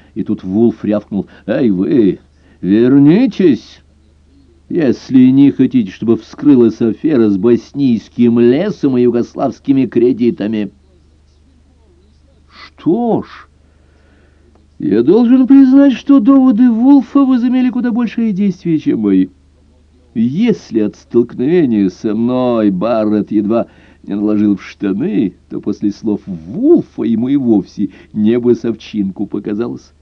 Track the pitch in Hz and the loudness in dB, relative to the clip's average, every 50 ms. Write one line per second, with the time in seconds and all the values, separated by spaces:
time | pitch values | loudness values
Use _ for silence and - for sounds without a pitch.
0 | _ _ _ 107 95 - 104 - - 92 95 110 117 117 110 - - 101 107 104 | _ _ _ -10 -8 -6 -8 -8 -6 -4 0 0 2 0 0 -2 -4 -4 -4 -4
1 | - _ 107 95 87 - - - _ 98 113 156 135 110 95 87 98 76 - 123 | -4 _ -8 -8 -8 -8 -14 -14 _ -6 -4 -2 0 0 0 -2 -2 0 0 2
2 | 104 92 - - - _ _ _ _ _ _ _ - 87 101 110 120 127 139 143 | 2 0 -2 -4 -10 _ _ _ _ _ _ _ -2 0 2 2 2 4 4 4
3 | 143 147 175 226 269 220 - - 185 160 117 - - - - - _ _ _ _ | 4 4 4 4 2 0 0 0 2 2 0 0 -4 -12 -20 -20 _ _ _ _
4 | _ _ _ _ _ _ _ _ _ _ _ _ _ _ 165 175 151 120 104 - | _ _ _ _ _ _ _ _ _ _ _ _ _ _ -4 -2 -2 -2 -2 -4
5 | - - 127 131 127 127 131 139 143 135 - - 127 120 131 127 104 92 - - | -6 0 2 4 4 4 4 4 4 2 2 2 -2 0 0 -2 -4 -4 -8 -6
6 | 110 113 113 110 - - - - - 147 139 123 117 110 110 - 117 113 107 - | -2 -2 -2 -2 -4 -10 -16 -2 2 2 4 4 4 2 2 0 -2 -4 -4 -4
7 | - 160 156 117 113 104 101 92 95 120 120 113 - - - 139 139 127 117 101 | -4 -2 0 0 2 0 0 0 2 0 0 0 -2 -8 -6 -2 -2 0 0 -2
8 | - - _ - 120 117 117 117 120 120 127 151 196 214 - - - 139 127 123 | -4 -8 _ 0 0 2 2 2 2 2 2 2 -2 -4 -6 -4 -4 -2 0 0
9 | 123 120 117 120 107 - - - 139 - - - _ 139 139 135 127 101 - 117 | 0 0 0 -2 -4 -6 -6 -6 -6 -6 -8 -8 _ -2 -2 0 -2 -2 -2 0
10 | 117 123 127 104 120 117 - - 101 107 110 107 104 101 - _ _ _ _ _ | 0 0 0 0 -2 -2 -2 -4 -6 -6 -6 -6 -6 -8 -10 _ _ _ _ _
11 | _ _ _ _ _ _ _ _ _ _ _ _ _ _ _ _ _ _ _ _ | _ _ _ _ _ _ _ _ _ _ _ _ _ _ _ _ _ _ _ _
12 | _ _ _ _ _ _ _ _ _ _ _ - - - _ - - 151 185 233 | _ _ _ _ _ _ _ _ _ _ _ -20 -20 -20 _ -8 -4 -4 -2 -2
13 | 240 233 196 - - - - - - _ _ _ _ _ _ _ _ _ _ _ | -2 -2 -4 -4 -6 -10 -18 -20 -20 _ _ _ _ _ _ _ _ _ _ _
14 | _ _ _ _ _ _ _ _ _ _ _ _ _ _ _ - - - 95 113 | _ _ _ _ _ _ _ _ _ _ _ _ _ _ _ -8 -4 -2 0 0
15 | 120 143 190 240 247 226 262 254 262 233 269 277 269 254 262 277 277 277 233 - | 2 2 2 2 4 4 2 2 4 4 6 6 6 6 6 4 4 4 2 0
16 | - - 277 277 208 262 277 269 262 262 220 202 254 247 226 220 247 269 285 277 | 0 2 2 2 4 4 4 4 4 2 2 4 2 2 2 2 4 4 4 4
17 | - - - 277 277 254 262 233 233 254 247 262 254 254 - 247 240 240 208 240 | 2 2 0 0 2 2 0 0 0 0 0 0 0 -2 -2 -2 -4 -4 -2 -2
18 | 240 196 - 233 226 220 196 180 202 196 180 - - 170 160 151 - 143 123 117 | -4 -4 -4 -4 -4 -4 -2 -2 -2 -2 -2 -4 -4 -2 -2 -2 0 -2 -2 0
19 | 107 101 95 92 92 - - _ _ _ _ _ _ _ _ _ _ _ _ _ | 0 0 2 2 0 -2 -6 _ _ _ _ _ _ _ _ _ _ _ _ _
20 | _ _ _ 120 113 123 143 185 240 240 196 - - - 110 110 104 101 - - | _ _ _ -4 -2 -2 -2 0 0 0 -2 -2 -6 -6 -4 -2 -2 -2 -6 -10
21 | _ _ - 117 123 120 107 117 123 147 175 180 151 123 110 104 98 92 - - | _ _ 0 0 0 0 -4 -6 -4 0 0 0 0 0 0 0 0 -2 -2 -6
22 | - 110 104 110 117 123 127 127 127 123 120 113 107 101 95 90 107 117 120 110 | -6 -6 -4 -2 -2 -2 -2 -2 -2 -2 -2 0 0 0 0 -2 -4 -2 -2 -2
23 | 107 107 107 104 95 - 107 107 104 98 113 117 - - _ _ _ _ _ _ | -2 0 -2 -2 -2 -2 -4 -4 -2 -2 -2 -4 -4 -6 _ _ _ _ _ _
24 | - - 98 104 101 107 107 104 107 104 101 92 - - - _ 101 98 95 101 | -12 -10 -6 -4 -4 -2 -2 0 0 0 0 -2 -6 -12 -14 _ -6 -4 -4 -4
25 | 143 208 214 165 113 90 - _ _ _ - - - 107 98 - 107 101 - - | -4 -4 -4 -4 -4 -4 -6 _ _ _ -14 -10 -8 -8 -8 -6 -6 -6 -6 -6
26 | - 110 104 - - 101 92 80 80 87 123 190 262 311 349 220 - - _ - | -6 -6 -6 -6 -8 -12 -14 -14 -14 -14 -8 -4 2 2 2 2 2 -4 _ -8
27 | 113 113 113 107 123 131 143 143 127 117 110 98 90 - - - 101 - - - | -4 -4 -2 -2 -2 -2 -2 -2 0 0 0 0 0 -4 -8 -8 -8 -8 -8 -16
28 | - _ - 107 107 107 120 123 120 123 117 113 - 117 107 107 - - - 104 | -20 _ -6 -2 0 0 0 0 2 0 0 0 -2 -6 -8 -8 -12 -10 -8 -6
29 | 98 95 92 - 101 95 - 101 101 104 104 104 120 123 131 - - _ _ _ | -6 -6 -6 -8 -10 -8 -8 -10 -8 -8 -8 -6 -8 -8 -10 -14 -18 _ _ _